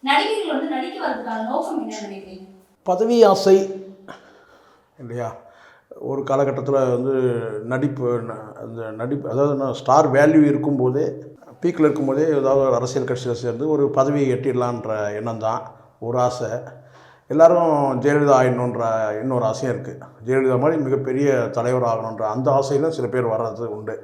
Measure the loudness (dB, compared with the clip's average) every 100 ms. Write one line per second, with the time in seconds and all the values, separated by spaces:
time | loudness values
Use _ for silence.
0 | 2 0 2 -2 -2 -4 -4 -6 -6 -6
1 | -6 -6 -6 -6 -4 -4 -4 -6 -6 -10
2 | -12 -14 -16 -18 -20 -20 _ _ -2 0
3 | 4 6 6 6 6 4 4 -6 -12 -20
4 | -20 -20 -20 -20 _ -20 _ _ _ _
5 | -12 -8 -8 -10 -20 -20 -20 _ _ -12
6 | -6 -6 0 2 2 0 0 2 4 2
7 | 2 2 2 0 -4 -8 -4 -2 -2 -2
8 | -2 -2 -4 -10 -12 -14 -14 -10 -10 -8
9 | -4 -4 -4 0 2 2 -2 -4 2 4
10 | 6 6 6 6 6 4 0 0 0 0
11 | -2 -4 -14 -20 -20 -4 -4 2 2 2
12 | 0 0 2 2 4 4 4 2 0 -2
13 | -2 -4 -4 -4 -4 -4 -2 0 2 2
14 | 2 2 0 0 0 0 -2 -4 -4 -4
15 | -4 -4 -6 -4 -2 -4 -6 -20 -20 _
16 | -4 0 0 0 -6 -6 -10 -18 -20 -20
17 | -20 -20 _ 6 6 6 2 2 0 0
18 | 2 2 4 4 4 2 -2 -2 -2 -2
19 | -2 -4 -2 -2 -2 -2 -4 -4 -8 -14
20 | -18 -18 -2 0 2 2 2 0 0 -2
21 | -2 0 0 2 0 -2 0 0 0 -2
22 | -4 -6 -4 -2 0 2 2 0 0 -2
23 | -4 -2 -2 -2 -4 -6 -8 -8 -10 -12